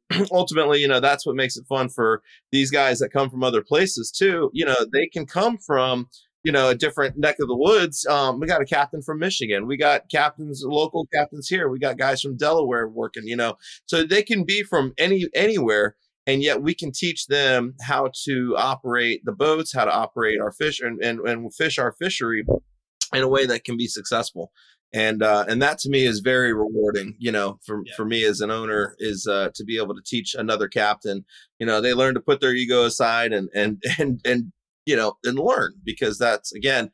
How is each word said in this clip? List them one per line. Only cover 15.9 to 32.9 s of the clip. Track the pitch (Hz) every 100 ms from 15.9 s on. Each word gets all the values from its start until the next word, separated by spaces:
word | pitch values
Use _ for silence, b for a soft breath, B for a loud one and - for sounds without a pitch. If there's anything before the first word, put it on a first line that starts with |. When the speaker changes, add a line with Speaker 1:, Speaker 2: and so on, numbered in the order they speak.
| - _ _ -
Speaker 1:
And | 139
yet | 147 127
we | 147 175
can | 156
teach | 127 175 160 -
them | 143 135 127 120 131
how | 123 139 131 - -
to | 131 123 139
operate | 127 127 127 120 117 107 123
the |
boats, | 101 147 156 156
how | 131 107
to |
operate | 90 110 123 110 107
our | 104
fish | - 151 -
and, | 123 113
and, | 117 117
and | 117 117 113 -
fish | 160 -
our | 120
fishery | - 180 - 117 110 - - - _ _ - -
in | 135
a | 131
way | 135 131
that | 117 -
can | 117
be | 117
successful. | 107 95 113 117 90 82 _ b b _
And, | 110 110 107
uh, | 110 104 98
and | 117
that | 143 151
to | 139
me | 139 127
is | 107
very | 117 127 123
rewarding, | 110 107 110 104 101 98 107
you | 120
know, | 107 98 98 -
for, | 104 95
Speaker 2:
Yeah. | -
Speaker 1:
for | 110
me | 113
as | 110 98
an | 104
owner | 110 110 107 101 -
is, | 110 98 110
uh, | 98 95 -
to | 104
be | 110
able | 101 101
to | -
teach | 120 -
another | 127 110 110 101
captain. | - 104 104 107 98 - b b -
You | 113
know, | 110
they | 123
learn | 123 131
to | 127
put | - 139
their | 131
ego | 123 120 123
aside | 120